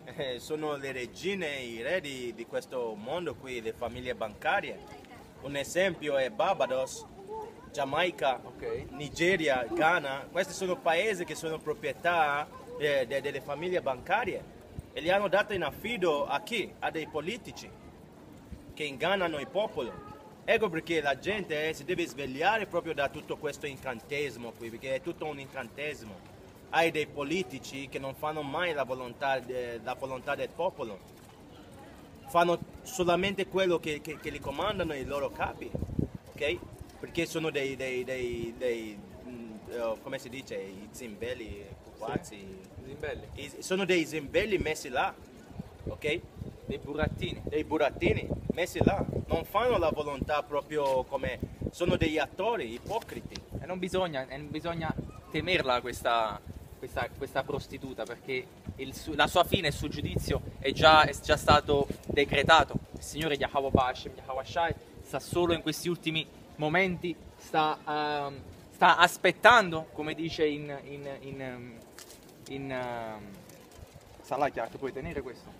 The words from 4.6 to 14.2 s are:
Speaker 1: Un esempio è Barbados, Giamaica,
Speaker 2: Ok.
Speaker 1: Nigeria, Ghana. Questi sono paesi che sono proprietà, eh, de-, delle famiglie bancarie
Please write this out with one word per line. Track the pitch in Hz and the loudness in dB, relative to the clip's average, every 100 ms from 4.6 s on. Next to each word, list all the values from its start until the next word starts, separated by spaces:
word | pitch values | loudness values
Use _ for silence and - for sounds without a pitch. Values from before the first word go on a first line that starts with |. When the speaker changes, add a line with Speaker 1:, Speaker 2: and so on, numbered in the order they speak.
| 151 98 - - - - - - | 0 -10 -12 -16 -18 -20 -20 -12
Speaker 1:
Un | 135 143 | -6 -4
esempio | 135 165 190 165 147 135 | 0 2 2 2 0 2
è | 131 | 2
Barbados, | 110 170 185 127 127 131 466 440 381 392 440 427 - - | 2 2 4 2 2 -2 -6 -14 -16 -10 -10 -10 -14 -10
Giamaica, | - 135 151 180 - 143 120 | -4 0 2 2 2 0 0
Speaker 2:
Ok. | - - 127 117 147 | -4 -10 -6 -6 -8
Speaker 1:
Nigeria, | 135 147 - 170 190 156 127 117 | -8 -8 2 4 6 4 2 2
Ghana. | 117 156 175 143 135 123 | 4 6 6 2 -4 -4
Questi | 170 190 | -2 -2
sono | 170 185 175 | -2 -2 2
paesi | 170 165 214 190 | 4 4 4 0
che | 175 151 | -4 -4
sono | 160 160 | -4 -4
proprietà, | 151 143 147 131 170 175 147 143 151 - - - | -4 -4 -4 0 2 4 4 2 -2 -10 -14 -2
eh, | 147 139 120 | 2 2 2
de-, | 139 | 0
delle | 135 139 | -2 -4
famiglie | 147 143 180 180 | -6 -4 0 0
bancarie | 139 127 117 202 | 0 -4 0 0